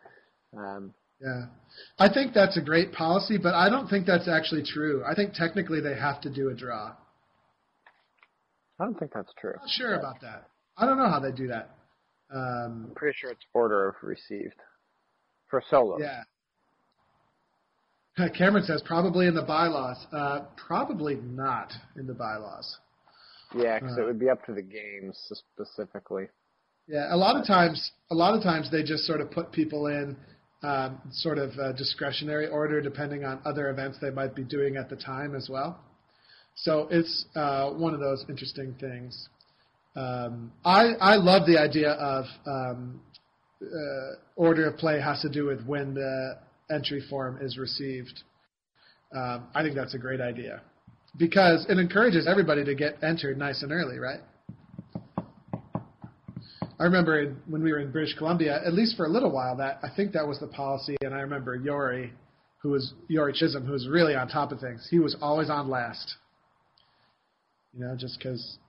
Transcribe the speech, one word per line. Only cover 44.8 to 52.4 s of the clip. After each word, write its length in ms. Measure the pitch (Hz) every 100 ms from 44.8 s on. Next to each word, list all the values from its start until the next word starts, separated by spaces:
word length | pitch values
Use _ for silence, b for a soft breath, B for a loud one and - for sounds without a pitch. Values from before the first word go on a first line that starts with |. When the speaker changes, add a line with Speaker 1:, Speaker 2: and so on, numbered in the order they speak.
| 160 151
Speaker 2:
has 220 | 147 143
to 80 | 151
do 160 | 139 143
with 200 | 135 117
when 280 | 143 139
the 460 | 135 135 131 131 - - _ -
entry 300 | 151 131 143
form 380 | - 139 131 135
is 160 | 135 120
received. 640 | 131 - 139 127 123 - - _ _ _ _ b b b _
Um, 360 | 139 123 120 120
I 80 | 147
think 140 | 156 139
that's 180 | 127
a 60 | 131
great 220 | 127 131
idea 400 | 123 117 110 98 - _ - - _ 139
because 500 | 170 196 180 165 -
it 80 | 185
encourages 500 | 175 196 240 170 151
everybody 360 | 196